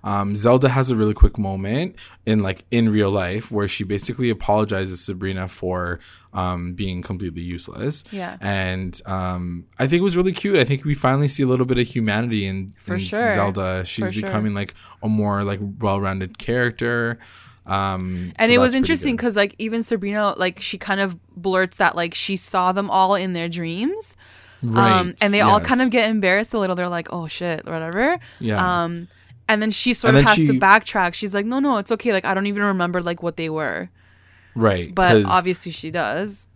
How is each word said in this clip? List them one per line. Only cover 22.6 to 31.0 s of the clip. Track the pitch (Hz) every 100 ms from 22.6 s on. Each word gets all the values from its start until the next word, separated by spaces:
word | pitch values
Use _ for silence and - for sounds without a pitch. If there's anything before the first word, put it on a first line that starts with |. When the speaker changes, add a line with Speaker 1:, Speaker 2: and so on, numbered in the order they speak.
| 180
Speaker 2:
them | 185 202
all | 180 190
in | 196 185
their | 175 170
dreams. | 170 165 170 254 415 - - - - - -
Speaker 1:
Right, | 120 113 196 185
Speaker 2:
Um, | 180 175
and | 202
they | 202
all | 196 208
kind | - 247
Speaker 1:
yes. | 254
Speaker 2:
of |
get | 240 220
embarrassed | 220 190 196 220
a | 226
little. | 190 180
They're | 180
like, | 170 170
"Oh, | 175 160
shit," | - 175 160 -
whatever. | 165 160 180 269 349 - -
Speaker 1:
Yeah. | 110 190 185 180
Speaker 2:
Um, | 170 170 175 _ _ - -
and | 214
then | 214
she | 208 247
sort | 233 -
Speaker 1:
And | 185
Speaker 2:
of |
Speaker 1:
then | -
Speaker 2:
has | 208
to | 151
Speaker 1:
she | 131
Speaker 2:
backtrack. | 190 214 - 214